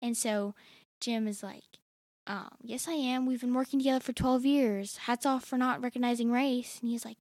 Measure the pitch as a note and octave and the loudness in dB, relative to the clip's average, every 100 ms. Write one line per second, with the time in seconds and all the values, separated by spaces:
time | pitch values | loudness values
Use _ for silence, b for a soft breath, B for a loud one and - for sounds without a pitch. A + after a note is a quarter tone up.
0 | A#3+ A#3 A#3+ G#3+ G3+ G#3 B B B _ | -2 -2 0 0 -2 -6 B B B _
1 | - A#3 A3 G#3 G3 - - - _ _ | -4 -2 -2 -4 -10 -16 -20 -20 _ _
2 | _ _ - G3 - - A#3 A#3 - E4 | _ _ -10 -8 -8 -16 -10 -8 -4 -2
3 | C4 B3+ B3+ B3+ B3 B3 C4 C#4 C4+ C4 | 0 0 0 0 0 0 2 2 2 2
4 | - B3 C4 B3+ B3+ C#4+ B3+ G3+ G3+ - | 0 -2 2 4 6 6 4 2 -4 -10
5 | - A#3+ C#4+ C4 - B3+ B3+ B3 B3 A#3+ | -2 0 2 0 0 0 0 0 -2 -2
6 | B3 A#3+ A#3 A#3+ C#4 B3 A#3+ - A#3+ A#3 | 0 2 2 2 2 0 -2 -6 -4 -4
7 | A#3 A3+ | -6 -16